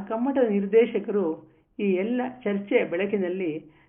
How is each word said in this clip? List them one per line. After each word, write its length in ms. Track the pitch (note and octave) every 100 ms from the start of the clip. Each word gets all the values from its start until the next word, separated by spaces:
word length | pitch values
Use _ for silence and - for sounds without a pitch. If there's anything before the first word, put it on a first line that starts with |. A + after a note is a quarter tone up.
| G3+
ಕಮ್ಮಟದ 420 | A3+ B3+ C#4 A#3
ನಿರ್ದೇಶಕರು 1040 | G3+ G3 A3 A#3 G#3+ G3+ G3+ E3+ D#3+ - _ _ -
ಈ 140 | G3+
ಎಲ್ಲ 280 | F3+ G#3+ B3 B3 -
ಚರ್ಚೆಯ 420 | G#3 G3+ G3+ B3 D#3+
ಬೆಳಕಿನಲ್ಲಿ 800 | E3+ G3 G#3 F3+ F#3 F3+ D#3 - -